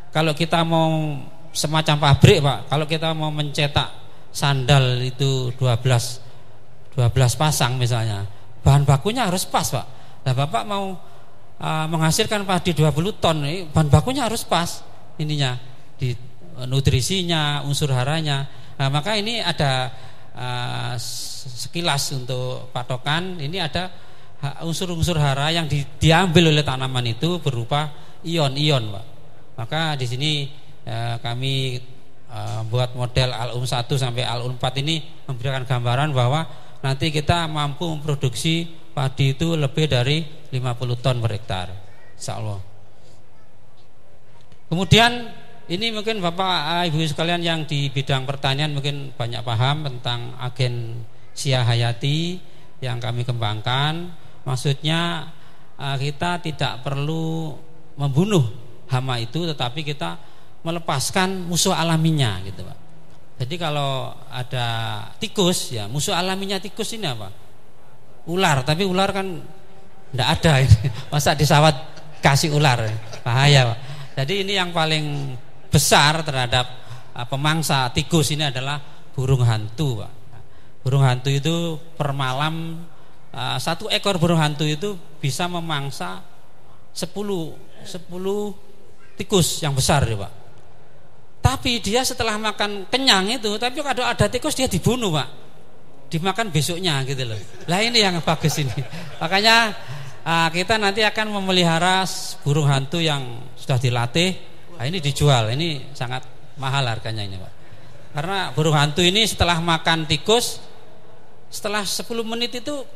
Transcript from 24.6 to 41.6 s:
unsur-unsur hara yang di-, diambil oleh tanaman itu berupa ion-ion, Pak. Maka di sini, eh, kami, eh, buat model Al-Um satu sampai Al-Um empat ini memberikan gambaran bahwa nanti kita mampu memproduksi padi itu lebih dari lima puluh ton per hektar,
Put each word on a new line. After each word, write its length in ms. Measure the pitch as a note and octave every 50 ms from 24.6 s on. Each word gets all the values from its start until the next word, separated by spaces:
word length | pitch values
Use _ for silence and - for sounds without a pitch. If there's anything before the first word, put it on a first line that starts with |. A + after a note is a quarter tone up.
| D3+ E3
unsur-unsur 480 | D#3+ - F#3 F3+ F3 E3 D3+ E3+ F3+
hara 320 | D#3 D3 C#3+ C3+ C3+ C#3+ D#3
yang 160 | E3 E3+ E3
di-, 240 | C#3+ D3+ C#3+ C#3 - -
diambil 560 | - - D#3 D#3+ E3+ G3 F#3 D3+ F3+ E3+ D#3+
oleh 100 | D3+ D3 D3 D3
tanaman 400 | C3 C3 C3 C3 B2+ B2 B2 A#2
itu 320 | A2+ A2+ D#3 E3 F3+ F3
berupa 480 | C#3+ D3 A#2+ A#2 A2+ - D3 D3 D#3 D3 - - - - - - - D#3+
ion-ion, 560 | E3+ E3 D3 C3+ C3 C#3+ D3+ D3+ D3 B2+ A2+ G#2
Pak. 140 | G2+ G2 - - - - - - - - - - - -
Maka 380 | A#2 - D3+ D#3 E3 D#3+ D3+
di 100 | C3+ B2+ A#2+
sini, 200 | B2+ B2 D3 D#3 D3+ D3 C#3 C#3 - - - - - - -
eh, 320 | A#2 A2+ A2+ A#2+ A#2+ A#2 A2+ -
kami, 560 | A#2 A#2+ B2 C3 C3+ C3+ C3+ C3 C3 B2 B2 A#2+ - - - - - - - - -
eh, 340 | A#2+ G#2+ G#2 A2 A2+ A2 A2+ A2
buat 320 | A#2+ B2 B2 A#2+ B2 B2+
model 320 | B2 A#2 - C3+ B2+ B2+
Al-Um 320 | A#2+ A2 A#2 A#2+ A2+ B2 B2+
satu 320 | A#2 C3 B2 A#2+ - D3
sampai 320 | C3 C3 B2 A#2+ B2 A#2 G#2+
Al-Um 320 | A#2 A#2+ A#2+ B2+ B2+ B2
empat 160 | - B2+ B2+ C#3 C#3
ini 160 | D#3 E3 D#3 D3 - - - -
memberikan 400 | - C3+ A#2 A#2 C#3 C3 C3 B2+
gambaran 480 | - C3+ B2 A#2+ A#2+ A#2+ C3 D3 D#3
bahwa 320 | C#3 B2+ A#2+ A#2+ C#3 D#3 D#3+ - - - - - - - -
nanti 320 | C3+ C3+ C3+ E3 D#3+ D3
kita 320 | D3+ D3 - F3 F3 E3 D#3
mampu 400 | D#3 D3+ D3 C#3+ C3+ - F3 E3+
memproduksi 960 | D#3 D3 D3 D3+ C#3+ C#3 - C3 - - - E3 E3 E3 E3+ E3 - - - - -
padi 400 | C#3+ C3+ C3 - - C#3+ C3+ C3+
itu 200 | - E3 E3 E3 D#3
lebih 280 | D3 C3 - D#3 D#3 C#3+
dari 320 | C3+ B2 A#2+ C3+ D3 D#3+ E3 - - - - - C3
lima 200 | B2+ B2 B2+ A#2+ A#2+
puluh 200 | B2+ A#2+ B2 A#2+
ton 200 | - C3+ B2+ A#2+
per 160 | A2+ A2 G#2
hektar, 360 | G2+ - - G2 F#2